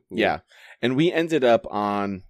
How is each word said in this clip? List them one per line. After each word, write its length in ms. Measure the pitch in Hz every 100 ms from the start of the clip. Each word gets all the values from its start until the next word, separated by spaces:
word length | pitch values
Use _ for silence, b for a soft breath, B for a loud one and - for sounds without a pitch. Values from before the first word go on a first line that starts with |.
| _
Yeah. 300 | 110 98 78 _ B B B
And 140 | 120 131
we 160 | 170
ended 320 | 165 165 160
up 240 | 123 117 -
on 540 | 104 104 101 101 95 -